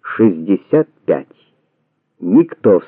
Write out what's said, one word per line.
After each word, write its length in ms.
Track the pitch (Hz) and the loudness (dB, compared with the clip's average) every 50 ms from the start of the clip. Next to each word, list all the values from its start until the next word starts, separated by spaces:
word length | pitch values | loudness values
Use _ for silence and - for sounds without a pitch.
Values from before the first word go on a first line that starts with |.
шестьдесят 840 | _ - - - 110 110 87 80 80 98 98 - - _ - 151 151 _ _ _ _ | _ -14 -2 0 0 0 0 -2 -4 -4 -4 -4 -2 _ -2 -2 -2 _ _ _ _
пять. 220 | - 82 69 - _ _ _ _ _ _ _ _ _ _ _ _ _ _ _ _ _ _ _ | -4 -4 -4 -6 _ _ _ _ _ _ _ _ _ _ _ _ _ _ _ _ _ _ _
Никто 580 | - 87 95 151 170 165 - _ - 120 98 85 | -6 0 2 2 2 2 -4 _ 0 2 2 2
в 60 | - | 0